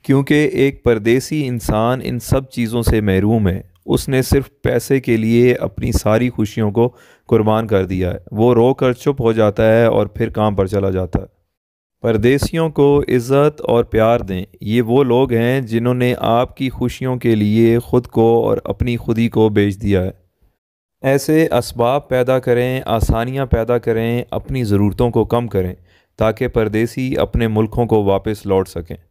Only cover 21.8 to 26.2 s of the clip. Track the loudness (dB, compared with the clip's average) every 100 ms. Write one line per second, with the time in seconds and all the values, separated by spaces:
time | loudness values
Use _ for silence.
21.8 | 0 0 -2 -2 0 0 0 0 0 -4
22.8 | -2 -2 0 0 -2 -4 -2 -2 0 -2
23.8 | 0 -2 -2 -4 -4 -10 -6 -4 0 2
24.8 | 2 0 0 0 0 -2 -2 -4 -4 -8
25.8 | _ _ _ -2